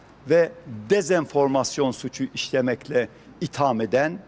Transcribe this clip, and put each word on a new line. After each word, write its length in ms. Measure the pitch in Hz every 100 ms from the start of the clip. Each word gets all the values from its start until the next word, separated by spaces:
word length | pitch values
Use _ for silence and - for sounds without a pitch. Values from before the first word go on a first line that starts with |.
| - - -
ve 220 | 165 165 - - 110 107
dezenformasyon 1000 | 202 147 143 139 143 139 135 123 - 135
suçu 340 | - 131 - 135
işlemekle 760 | - - 135 127 117 - 131 113 - - -
itham 400 | 160 - 139 113
eden 380 | 110 123 151 190